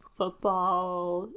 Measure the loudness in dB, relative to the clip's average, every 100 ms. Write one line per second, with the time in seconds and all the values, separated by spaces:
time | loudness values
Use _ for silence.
0 | -18 -4 -4 0 2 4 4 2 0 -2
1 | -2 -2 -4